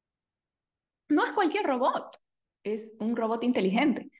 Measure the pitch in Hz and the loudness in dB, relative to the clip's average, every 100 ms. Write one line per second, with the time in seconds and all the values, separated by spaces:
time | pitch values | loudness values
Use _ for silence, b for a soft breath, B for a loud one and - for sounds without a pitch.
0 | _ _ _ _ _ _ _ _ _ _ | _ _ _ _ _ _ _ _ _ _
1 | - 302 466 - 359 403 349 254 277 - | 0 2 2 0 0 0 0 0 0 -2
2 | - - _ _ _ _ 202 220 220 - | -6 -16 _ _ _ _ -6 -6 -6 -6
3 | 220 233 220 226 240 247 185 226 294 - | -4 -2 -2 0 0 2 2 4 2 0
4 | - - | -6 -18